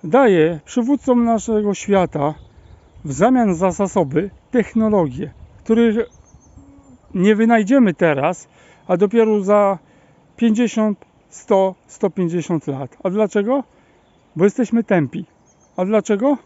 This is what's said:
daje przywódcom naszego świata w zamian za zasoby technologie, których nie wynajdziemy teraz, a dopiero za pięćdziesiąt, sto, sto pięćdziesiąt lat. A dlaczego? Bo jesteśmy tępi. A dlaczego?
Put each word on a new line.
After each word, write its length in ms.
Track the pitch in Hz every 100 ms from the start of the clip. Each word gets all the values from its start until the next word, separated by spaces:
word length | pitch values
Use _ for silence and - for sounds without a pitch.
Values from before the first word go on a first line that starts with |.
daje 560 | 165 226 262 185 156 165
przywódcom 600 | - - 233 285 - 247
naszego 500 | 233 226 214 214 208
świata 600 | 196 - 196 170 151 143 151 - _ - - _ -
w 80 | 156
zamian 420 | 135 208 254 226
za 160 | 170 185
zasoby 600 | 175 196 - 151 156 196 - _
technologie, 800 | 247 202 226 220 208 160 127 135 - - -
których 320 | - 226 233 214 - _ _ - _ - - - _ - _
nie 220 | 190 190 208
wynajdziemy 580 | 226 233 196 269 220
teraz, 540 | 160 170 139 143 180 - _ - _ _
a 100 | 180
dopiero 440 | 202 233 220 214
za 380 | 190 208 202 190 _ _ _ _ _ -
pięćdziesiąt, 640 | 233 214 240 - 214 202 - _ _
sto, 460 | - - 196 190 185 _
sto 240 | - 196
pięćdziesiąt 560 | 175 175 175 156 170 147
lat. 300 | 135 135 -
A 60 | 190
dlaczego? 540 | 196 208 208 202 277 - _ _ _ _ _ _ -
Bo 80 |
jesteśmy 400 | 196 - 240 233
tępi. 400 | 220 185 139 - - _ _ _ _ -
A 80 |
dlaczego? 540 | 185 220 202 202 254 277